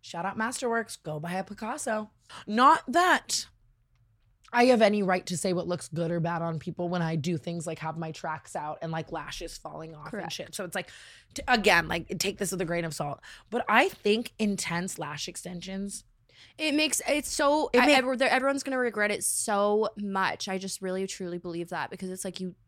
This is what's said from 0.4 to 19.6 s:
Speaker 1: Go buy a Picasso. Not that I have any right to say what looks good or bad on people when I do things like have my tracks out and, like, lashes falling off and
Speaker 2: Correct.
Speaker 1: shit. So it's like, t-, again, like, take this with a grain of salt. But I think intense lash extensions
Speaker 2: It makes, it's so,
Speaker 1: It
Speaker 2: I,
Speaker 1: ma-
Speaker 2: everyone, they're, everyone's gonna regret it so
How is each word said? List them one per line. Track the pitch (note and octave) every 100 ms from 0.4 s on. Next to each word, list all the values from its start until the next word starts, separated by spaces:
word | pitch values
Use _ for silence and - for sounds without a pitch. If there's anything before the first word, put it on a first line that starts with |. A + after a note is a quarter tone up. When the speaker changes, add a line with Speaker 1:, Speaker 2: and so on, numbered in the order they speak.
| A3 B3 B3 A3+ A3 -
Speaker 1:
Go | - D3+
buy | E3
a | F#3
Picasso. | F#3+ G3+ A3 C#4+ C4 A3 G#3+ _ _ - -
Not | G#3+ A#3+ E4 -
that | C#4 F4+ D4 - - - _ _ _ _ _ _ _ _ _ _
I | A#3+ B3
have | B3
any | G#3+ G#3
right | F#3+ F#3 -
to | F3+
say | G3
what | F3 F3
looks | F3 -
good | D#3 E3+
or | E3+
bad | E3 E3+
on | E3+ E3
people | F3 - F3
when | F3+
I | E3 E3
do | D3 E3
things | - E3+ E3
like | D#3+
have | D#3+ D#3
my | E3
tracks | D#3 E3 D#3 -
out | F3 D3+ D3+
and, | E3
like, | D#3+ D#3+
lashes | D#3+ D3 - E3 -
falling | D#3+ D#3 D#3+
off | D#3
and | D3+
Speaker 2:
Correct. | G#3 F3+
Speaker 1:
shit. | - -
So | -
it's | F3+
like, | F#3 F#3 - - - _
t-, | - -
again, | B3 G#3 F3 E3
like, | E3+ D#3 F#3
take | - -
this | F#3+
with | F#3
a |
grain | F3+ E3+
of | E3+
salt. | D3 D3 C#3 - - _
But | A#3 -
I | G#3+ F4+
think | - G#3 G#3+ B3 _
intense | G#3+ G3 - E3+ F#3 -
lash | D3 D3 -
extensions | E3+ F3+ F3+ F3 F#3+ G3+ - - _ _ _ - -
Speaker 2:
It | D#4
makes, | C#4+ D#4 - -
it's | D4 -
so, | - C#4+ D4+ D4+
Speaker 1:
It | A#3+
Speaker 2:
I, | C4
Speaker 1:
ma- |
Speaker 2:
everyone, | C#4 B3+ B3+
they're, | B3+
everyone's | B3+ C4 C#4
gonna | C#4 C4
regret | B3 G#3+ G#3
it | G#3
so | - - - G3+